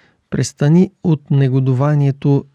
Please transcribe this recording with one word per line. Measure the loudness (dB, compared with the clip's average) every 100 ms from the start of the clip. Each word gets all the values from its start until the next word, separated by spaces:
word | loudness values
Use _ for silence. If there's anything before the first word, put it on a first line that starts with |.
| _ _ -10
Престани | -6 -6 -2 2 2 2 _
от | -4 -4 -2
негодуванието | 0 0 0 -2 -2 0 0 -2 -2 -2 -2 -4